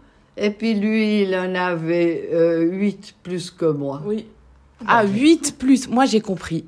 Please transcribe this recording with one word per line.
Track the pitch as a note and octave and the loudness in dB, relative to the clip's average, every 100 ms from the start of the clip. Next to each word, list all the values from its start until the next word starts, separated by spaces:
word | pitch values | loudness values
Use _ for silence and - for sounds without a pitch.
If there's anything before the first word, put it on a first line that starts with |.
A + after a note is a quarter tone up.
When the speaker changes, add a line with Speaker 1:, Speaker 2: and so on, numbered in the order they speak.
| - _ _ - | -20 _ _ -4
Speaker 1:
Et | G#3 | -4
puis | G#3 A3+ | -2 -2
lui, | G#3 G#3+ A3 G#3+ G#3+ | 0 0 0 2 2
il | F#3+ | 0
en | F#3 F#3 | 0 -2
avait, | F#3 F3+ E3+ D#3+ F3 E3+ D3+ - | -2 -2 -2 0 0 0 -2 -2
euh, | E3 E3+ E3 | 2 2 2
huit | E3 F#3+ G3+ G3 - - | 0 0 -2 -4 -12 -18
plus | F3 F3+ - | -8 -8 -8
que | - E3 | -4 -2
moi. | D3 C#3 C#3 | -2 -6 -6
Speaker 2:
Oui. | G3+ G#3+ - - _ _ _ - A3+ | -6 -6 -8 -20 _ _ _ -8 0
Speaker 1:
Ah, | A#3 | 2
Speaker 2:
Ah, | |
Speaker 1:
oui. | G3+ G3+ | 2 2
Speaker 2:
huit | D4+ E4 C#4+ - | 4 4 0 -2
plus. | B3+ C4 - | 2 2 2
Moi, | A#3 C4+ | 0 2
j'ai | G#3+ | 2
compris | G3+ F3 - E3 | -2 -6 -6 -8